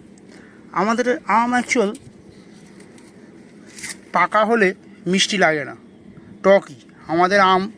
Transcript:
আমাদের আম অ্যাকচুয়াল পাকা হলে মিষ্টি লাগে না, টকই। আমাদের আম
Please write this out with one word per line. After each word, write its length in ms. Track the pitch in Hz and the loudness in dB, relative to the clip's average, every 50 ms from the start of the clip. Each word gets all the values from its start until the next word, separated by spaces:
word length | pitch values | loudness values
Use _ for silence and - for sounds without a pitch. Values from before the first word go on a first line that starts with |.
| - - - - - - - - - - - - - - - 165 | -18 -20 -20 -20 -20 -20 -20 -20 -20 -20 -20 -20 -20 -10 -6 -2
আমাদের 260 | 185 214 233 226 247 247 247 - - - 190 226 | -2 0 0 0 -2 -2 -4 -4 -4 -2 0 0
আম 120 | 233 240 247 | 0 0 0
অ্যাকচুয়াল 360 | 247 240 - - 247 202 202 220 - - - - - - - - - - - - - - - - - - - - - - - - - - - - - - - - - - - - - - - - - - - - | -2 -2 -2 0 0 0 0 -2 -8 -14 -20 -20 -20 -20 -20 -20 -20 -20 -20 -20 -20 -20 -20 -20 -20 -20 -20 -20 -20 -20 -20 -20 -20 -20 -20 -20 -20 -20 -20 -20 -20 -20 -20 -20 -16 -14 -14 -14 -16 -12 -6 -2
পাকা 280 | 175 175 175 - 214 214 208 | -2 -2 0 0 0 0 2
হলে 180 | 233 233 202 185 196 - - - - - - 175 | 2 2 0 0 0 -4 -10 -20 -20 -12 -6 -2
মিষ্টি 260 | 180 196 - - - 190 185 | -2 0 0 -2 0 0 0
লাগে 200 | 160 156 151 135 127 | 0 0 -2 -6 -10
না, 60 | 120 - - - - - - - - - - - - - - | -14 -18 -20 -20 -20 -20 -20 -20 -20 -20 -20 -20 -12 -2 2
টকই। 320 | 185 196 196 - - 143 120 - - - - - - 156 | 4 4 4 2 -2 -12 -20 -20 -20 -20 -20 -10 -6 -2
আমাদের 280 | 170 180 185 196 202 196 185 190 | 0 0 2 4 4 4 4 4
আম 100 | 185 190 214 226 | 2 0 -4 -8